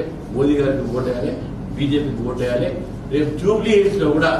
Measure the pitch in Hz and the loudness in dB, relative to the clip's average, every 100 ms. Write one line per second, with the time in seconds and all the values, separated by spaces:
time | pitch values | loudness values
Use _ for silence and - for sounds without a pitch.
0 | - - - 123 143 143 135 120 117 123 | -4 -8 -6 0 2 4 2 0 -2 -2
1 | 123 120 - - - - - - 139 143 | -2 -2 -4 -4 -8 -8 -8 -2 0 0
2 | 135 117 120 123 123 151 170 - - - | 0 -2 -4 -2 -2 0 -2 -4 -8 -10
3 | - 143 143 - 190 214 220 202 196 160 | -2 0 0 0 2 2 4 4 4 2
4 | 151 156 160 - | 2 4 2 2